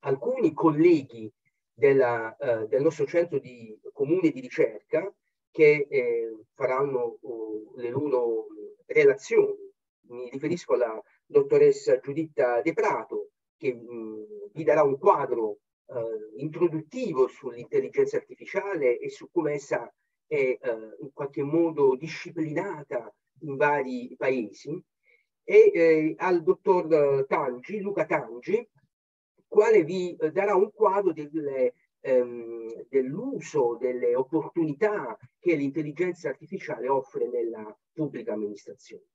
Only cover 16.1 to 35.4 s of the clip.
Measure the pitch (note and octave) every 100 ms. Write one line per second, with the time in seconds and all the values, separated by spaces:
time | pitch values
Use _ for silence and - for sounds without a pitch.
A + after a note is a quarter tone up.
16.1 | A2 G#2+ - D#3 D#3 F3 D#3 D3 B3+ A#3+
17.1 | B2+ B2+ - C3+ A#2+ A#2+ D3 B2+ C#3 C3+
18.1 | - - - - F#3+ G3 F3+ C3 A#2 C#3
19.1 | - - F3 D#3 D3 - - - _ _
20.1 | _ _ D3+ C3 B2 B2+ A2+ A2 - C#3
21.1 | - C#3+ - C#3 D#3+ E3 D3 C#3 C3 D#3+
22.1 | - F3 D#3+ D3+ D#3 G3 D#3 C#3 - A2+
23.1 | _ _ _ D3+ C3+ D3 D3 B2+ B2+ A#2+
24.1 | - C#3+ C3 G#2 - - D#3 _ _ _
25.1 | _ _ _ - G3+ A3 E3+ E3 D#3 D#3
26.1 | D#3 F3 F3 D#3+ F#3 - F3+ E3 D#3 C#3+
27.1 | C#3 C3+ D#3 C#3+ B2 - G#3 G3 G3+ -
28.1 | G#3 A2 A#2+ D3+ G#3+ A#3+ _ _ _ _
29.1 | _ _ _ _ G3+ G#3+ G#3+ D#3 F#3 F3+
30.1 | E3 D#3 D#3+ G3+ F#3+ G#3 - G#3+ G3+ G3
31.1 | D#3+ D3 D#3 C#3+ C3+ B2+ - _ _ C#3+
32.1 | B2+ B2 A#2+ A#2 A#2 A2+ A2+ - C3+ B2+
33.1 | D#3+ C4 C4+ - D3+ B2 A#2 B2+ B2 B2
34.1 | B2 C3 D#3+ D#3 - D#3+ C#3 G#3+ G#3 C3
35.1 | A2 - _